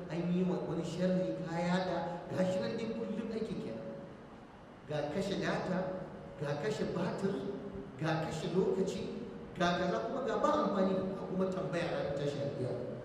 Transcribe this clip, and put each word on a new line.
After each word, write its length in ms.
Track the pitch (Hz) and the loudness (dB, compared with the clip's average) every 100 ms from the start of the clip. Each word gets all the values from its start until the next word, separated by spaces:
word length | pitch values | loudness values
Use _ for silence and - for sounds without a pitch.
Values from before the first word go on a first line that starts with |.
an 160 | 170 165 175 | -4 -2 2
yi 160 | 180 | 4
wa 120 | 180 160 | 4 2
wani 200 | 123 165 | 0 -2
sharri 520 | 165 180 185 185 165 160 | -2 2 4 4 2 0
ka 140 | 160 | -2
yaɗa. 440 | 165 175 180 180 - - - - | 0 2 4 2 0 -2 -4 -4
Ga 160 | - | 2
shi 140 | - 226 | 2 2
nan 160 | 226 220 | 0 -2
dai 120 | 226 | -2
kullum 400 | - 214 202 220 | -2 -2 -2 -4
aikin 280 | 220 220 175 | -4 -2 -4
kenan. 280 | - - - - - - - - - - - - | -6 -6 -8 -10 -12 -14 -16 -16 -18 -18 -18 -18
Ga 240 | - 147 147 | -4 -2 0
kashe 320 | 196 - 185 | 0 0 0
data, 640 | 165 - - 185 - - - - - | 0 0 0 0 0 -4 -6 -10 -12
ga 180 | - 147 147 | -6 -2 0
kashe 240 | 214 208 185 | 0 0 0
batir, 400 | - - - 190 - - - - - - | 0 -2 0 0 0 -2 -6 -6 -8 -10
ga 300 | - 160 160 | -2 0 2
kashe 280 | 160 160 185 | 0 -2 2
lokaci, 720 | 170 - - 185 - - - - - - | 4 4 2 0 0 -4 -6 -8 -10 -10
ga 260 | - 175 175 | 2 4 4
kaza 260 | 185 226 | 2 2
kuma 220 | - - 220 | 0 -2 0
ga 100 | 220 | 4
ba 120 | 302 302 - | 6 6 4
amfani, 280 | 196 190 185 | 4 4 4
ga 260 | 190 - | 0 -2
kuma 200 | - 185 185 | -2 2 2
tambaya 400 | 185 156 170 165 | 2 0 0 0
ranar 240 | 143 143 | 0 0
tashin 320 | - 143 127 | 0 0 0
alƙiyama. 400 | 117 - 127 123 123 - | -2 0 -2 -2 -4 -6